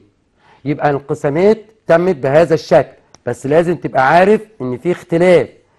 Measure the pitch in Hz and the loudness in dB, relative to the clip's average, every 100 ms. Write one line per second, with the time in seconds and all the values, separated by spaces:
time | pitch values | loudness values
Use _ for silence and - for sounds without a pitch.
0 | _ _ _ _ _ _ 135 143 147 139 | _ _ _ _ _ _ -8 -4 -2 -4
1 | 143 151 151 147 202 220 - _ - 170 | -6 -6 -4 0 0 0 -4 _ 0 0
2 | 180 151 135 147 165 156 - 165 - - | 0 -2 0 2 2 0 2 0 0 -8
3 | _ _ - 117 135 156 175 151 147 131 | _ _ -10 -8 -2 0 0 -4 -6 -2
4 | 131 170 190 214 214 - 127 123 170 175 | 2 2 2 0 -4 -12 -10 -8 -6 -8
5 | - 165 180 170 107 _ _ | -4 0 2 2 0 _ _